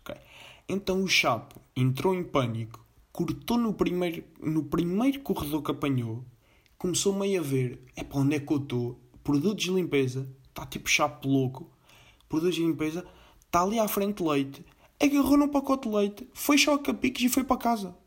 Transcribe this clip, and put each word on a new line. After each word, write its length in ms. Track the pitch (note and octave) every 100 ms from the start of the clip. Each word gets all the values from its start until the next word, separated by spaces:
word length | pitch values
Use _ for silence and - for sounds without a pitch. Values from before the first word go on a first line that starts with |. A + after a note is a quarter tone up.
Ok. 140 | - - - - - - _
Então 360 | F#3+ - F#3+
o 60 | F#3+
Chapo 520 | - D#3 A#2 - - _ -
entrou 380 | C3 C3 F#3
em 100 | F#3
pânico, 600 | E3+ C#3+ A#2+ A2+ A2+ - - _ _
cortou 440 | - E3+ C3+ - A#3+
no 160 | A#3
primeiro, 520 | G3 F3 F3+ F3 E3 - -
no 220 | - D#3
primeiro 560 | C#3 E3 E3+ F#3 C4+ C#4
corredor 420 | - G3 D3 D3+
que 80 | C#3+
apanhou, 540 | C#3+ D3 C3 A2+ A2+ B2+ - _ _ _ _
começou 380 | F#3 E3 G3+
meio 260 | G3 G3 F#3+
a 40 |
ver, 360 | D3 C3+ B2 - - -
"Epá, 220 | - C#3
onde 160 | C#3
é 60 | D3+
que 120 | C#3
eu 60 | D3+
estou? 420 | C3+ B2 A#2+ B2 - -
Produtos 420 | - C#3+ E3+ G3+
de 60 | F3
limpeza", 580 | F#3+ D#3+ C#3 C3 B2+ C3+ - -
tá 140 | - -
tipo 240 | - -
Chapo 380 | - D3 D3 C3+
louco, 420 | C3+ C3 C3 - _ _ - - _ _
"Produtos 280 | D3+ F3 E3
de 100 | E3
limpeza", 400 | C#3+ D#3 E3 - - - _ _
tá 120 | E3+
ali 160 | F#3 A3+
à 80 | G#3+
frente 360 | - G3 G#3
de 60 | E3
leite, 360 | C#3+ C#3 C#3+ - _ _ _
Agarrou 360 | C#4+ C#4+ C4 C#4+
num 120 | C#4+
pacote 400 | D4 C4+ C4+ A#3
de 60 |
leite, 340 | G#3 G3+ G#3 -
foi 240 | - - C#4+
choca-picos 680 | - C#4+ C#4+ A#3 B3 -
e 60 | B3
foi 160 | C4+
para 120 | B3+ B3
casa. 400 | A#3 A#3 F#3+ -